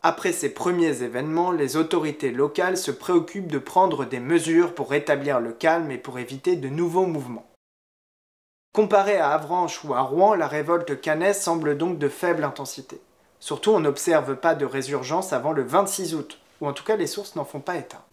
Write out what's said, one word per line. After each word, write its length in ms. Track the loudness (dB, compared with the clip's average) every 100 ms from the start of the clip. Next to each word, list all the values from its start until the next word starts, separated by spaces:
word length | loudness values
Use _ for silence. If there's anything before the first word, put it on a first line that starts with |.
Après 280 | 0 0 -2
ces 220 | -2 -2
premiers 480 | -2 0 2 2 0
événements, 480 | -4 -4 -2 0 2
les 260 | 2 0 0
autorités 540 | 0 0 -2 -2 -2
locales 480 | 0 0 2 0 0
se 140 | -4
préoccupent 580 | -6 2 2 2 -4 -4
de 80 | -4
prendre 460 | 0 4 4 2
des 160 | -4 -4
mesures 560 | 0 2 4 4 4 2
pour 140 | -2
rétablir 500 | 0 2 0 2 0
le 120 | 0
calme 380 | 0 2 2 0
et 80 | -6
pour 220 | -10 -10
éviter 340 | -10 -4 0
de 140 | 0 0
nouveaux 380 | -2 0 2 0
mouvements. 380 | -2 -6 -10 -14 _ _ _ _ _ _ _ _ _ _ _ _
Comparée 420 | 0 4 4 4 2
à 140 | 2
Avranches 520 | 0 0 -2 -2 -4
ou 120 | -4
à 80 | -2
Rouen, 320 | 0 4 4
la 120 | 4 0
révolte 540 | -2 0 0 0 -4
canaise 400 | -2 0 2 0
semble 380 | 0 0 0 0
donc 200 | -2 0
de 100 | -2
faible 360 | -2 -2 0
intensité. 560 | -2 -4 -10 -12 -14 -18 _ _ _ _
Surtout, 300 | -8 -2 4
on 100 | 4
n'observe 560 | 4 0 2 2 2 0
pas 180 | 0
de 120 | 2 0
résurgence 680 | -4 -4 -4 -2 -4 -2
avant 200 | -2 -2
le 120 | -2
vingt-six 500 | 2 2 2 0 -4
août, 240 | -6 -8 -14 _ -8
ou 80 | -8
en 40 |
tout 100 | -6
cas 100 | -2
les 140 | -2 -2
sources 260 | -6 -8
n'en 120 | -8 -8
font 140 | -8
pas 160 | -8 -8
état. 280 | -8 -16 -20